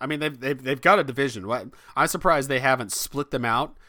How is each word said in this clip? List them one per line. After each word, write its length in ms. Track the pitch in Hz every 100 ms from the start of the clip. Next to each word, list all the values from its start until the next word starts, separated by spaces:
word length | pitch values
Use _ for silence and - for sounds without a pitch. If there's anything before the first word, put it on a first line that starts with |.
I 60 | 131
mean, 120 | 151
they've, 180 | 156 131
they've, 240 | 131 139
they've 200 | 131 139
got 180 | 170 202
a 40 |
division. 440 | 143 123 139 113 95
Why, 180 | 123 104 - - -
I'm 120 | 160
surprised 420 | 180 180 156 139
they 100 | 131
haven't 320 | 135 131 107
split 400 | - - 135 143
them 140 | 135 120
out 320 | 117 156 -